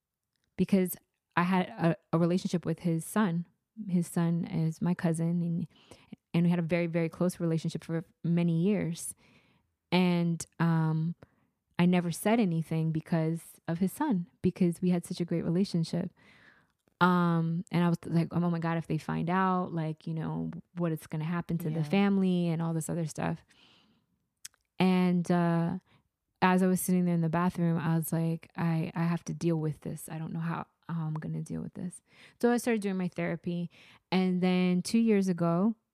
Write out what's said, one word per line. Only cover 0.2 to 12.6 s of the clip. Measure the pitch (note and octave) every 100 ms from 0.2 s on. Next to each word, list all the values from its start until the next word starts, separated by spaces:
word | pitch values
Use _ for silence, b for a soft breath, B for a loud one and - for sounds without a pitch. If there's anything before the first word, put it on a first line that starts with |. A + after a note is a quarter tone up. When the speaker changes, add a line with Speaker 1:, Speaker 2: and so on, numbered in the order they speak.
| _ _ _ -
Speaker 1:
because | F#3 G3 F3+ - _ _ _ -
I |
had | F3 F#3+ F#3 A3+
a, | E3+ - -
a | E3
relationship | E3+ F3+ F#3 F3 E3
with | D#3+
his | F3 E3
son. | - G#3+ G#3+ E3+ E3+ _ _ - G#3
His | F3 E3+
son | - E3+ E3+ -
is | D#3+ D#3+ D#3+
my | E3+
cousin, | F3+ F3 D#3+ E3 F3
and, | E3+ E3+ E3+ B B B B - _
and | E3+ F3
we |
had | F3
a |
very, | E3 E3+ E3+
very | E3 E3
close | - F3+ -
relationship | E3+ D#3+ E3+ E3
for | - E3 D#3+ _
many | - E3+ F3 E3
years. | F3+ G#3 E3+ E3+ - - b b b b b _ -
And, | F3+ F3+ F3 E3+ E3 - -
um, | E3 E3 D#3+ D#3+ D#3+ E3+ b b b b _ -
I | F3
never | F3+ E3+
said | D#3 G#3 A#3
anything | G3+ E3